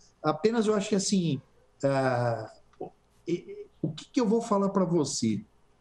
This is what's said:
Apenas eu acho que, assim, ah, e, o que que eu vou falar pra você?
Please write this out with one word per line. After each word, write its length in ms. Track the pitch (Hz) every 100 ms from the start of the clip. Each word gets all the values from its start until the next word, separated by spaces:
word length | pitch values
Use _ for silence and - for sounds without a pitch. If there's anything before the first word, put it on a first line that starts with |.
| - _
Apenas 420 | 151 151 220 233 208
eu 80 |
acho 160 | 214 196
que, 60 | 196
assim, 440 | 190 196 170 131 - _ _ _
ah, 680 | 139 135 131 120 120 113 110 - _ _ - _ _ _ -
e, 380 | 175 - 208 208 _
o 120 | 151
que 140 | - -
que 80 | -
eu 80 | 233
vou 140 | 226
falar 280 | - 202 196
pra 140 | 196
você? 600 | 180 170 139 - 113 - - _ _ _